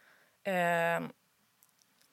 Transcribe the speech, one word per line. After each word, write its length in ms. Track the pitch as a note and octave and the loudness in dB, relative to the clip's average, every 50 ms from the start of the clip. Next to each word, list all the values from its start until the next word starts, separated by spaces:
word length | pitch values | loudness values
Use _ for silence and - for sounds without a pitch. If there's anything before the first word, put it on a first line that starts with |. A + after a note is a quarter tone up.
| - - - - _ _ _ _ - | -20 -20 -20 -20 _ _ _ _ -6
Eh, 580 | G3+ F#3+ F3+ F3 E3+ F3 E3+ E3+ E3+ E3+ E3+ E3+ - - _ _ _ _ _ _ _ _ _ _ - _ _ _ _ _ _ _ _ | -4 0 0 2 2 2 2 2 0 0 -2 -2 -6 -10 _ _ _ _ _ _ _ _ _ _ -20 _ _ _ _ _ _ _ _